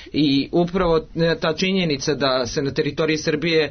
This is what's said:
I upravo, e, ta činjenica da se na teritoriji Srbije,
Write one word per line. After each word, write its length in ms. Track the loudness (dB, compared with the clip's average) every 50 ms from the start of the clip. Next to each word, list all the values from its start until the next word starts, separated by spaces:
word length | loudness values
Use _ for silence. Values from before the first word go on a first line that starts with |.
| -14 -4 -2
I 360 | 0 2 2 2 2 0 0 0
upravo, 440 | 0 0 2 0 0 2 2 2 0 0 -2 -2
e, 200 | 0 0 2 2
ta 180 | 0 0 -2 -2
činjenica 600 | 0 0 0 0 0 0 0 -2 -2 -2 -2 -2
da 300 | 0 0 0 0 0 -2
se 160 | -2 -2 -4
na 100 | -4 -2
teritoriji 460 | -2 -2 -2 -2 -2 0 0 0 0
Srbije, 480 | 0 0 -2 -2 0 0 2 2 2 2 0